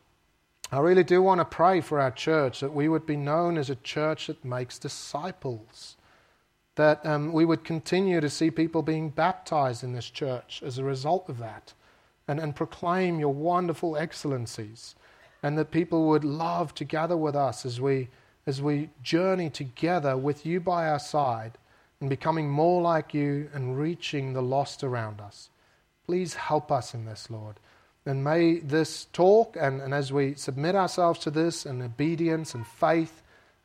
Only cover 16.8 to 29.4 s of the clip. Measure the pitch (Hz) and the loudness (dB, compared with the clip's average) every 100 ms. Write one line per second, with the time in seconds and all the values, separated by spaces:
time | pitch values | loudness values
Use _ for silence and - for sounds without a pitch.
16.8 | 143 160 165 170 151 143 135 120 127 120 | -4 -2 0 0 0 0 0 -2 -6 -2
17.8 | 135 135 123 - _ _ - 135 147 147 | 0 0 -2 -12 _ _ -6 -2 0 -2
18.8 | 156 - 123 165 190 185 160 - 135 - | -4 -10 0 2 2 0 -2 -6 -10 -2
19.8 | 160 180 143 131 143 143 160 175 175 175 | 0 2 0 0 0 -2 -2 -2 0 0
20.8 | 160 147 - 151 135 113 113 - _ _ | 0 -2 -2 0 0 -2 -6 -14 _ _
21.8 | _ - 135 135 160 165 147 143 170 180 | _ -8 -4 -2 0 0 0 2 4 4
22.8 | 170 160 - 151 143 143 147 143 127 131 | 2 0 0 -2 0 -2 -4 -6 -4 -2
23.8 | 156 170 - 147 135 131 127 135 139 - | -4 -4 -6 -4 -4 -2 0 0 -2 -4
24.8 | 139 123 110 104 104 - - _ _ _ | -4 -4 -6 -10 -16 -20 -20 _ _ _
25.8 | _ _ - 175 175 - - 151 - 139 | _ _ -4 -2 -2 -6 -2 -2 0 -2
26.8 | - 120 113 104 - 113 107 107 _ _ | -4 -10 -12 -12 -12 -12 -12 -16 _ _
27.8 | _ _ 143 135 139 165 170 165 147 156 | _ _ -4 -2 2 4 4 4 2 0
28.8 | 151 - - - 180 214 | 0 -4 -6 4 6 6